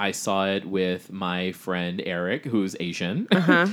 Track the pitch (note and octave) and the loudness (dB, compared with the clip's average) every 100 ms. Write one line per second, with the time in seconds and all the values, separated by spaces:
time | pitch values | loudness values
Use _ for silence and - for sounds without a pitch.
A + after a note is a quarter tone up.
0 | G2 - A2+ G2 G2 G2 F#2+ F#2+ F#2 F#2 | -2 -2 0 2 2 0 0 0 0 0
1 | - F#2+ F2+ F2+ F#2 F2 - F2+ F2 F#2 | -6 -6 -4 -2 -2 -4 -4 -2 -2 -4
2 | - F2 F2+ C3+ C#3 A2+ F#2+ - F2 E2 | -4 -4 -2 -4 0 0 0 -2 -6 -4
3 | F2+ C3 B3 F#3+ E3+ F3 F#3+ | -2 -2 2 2 6 6 4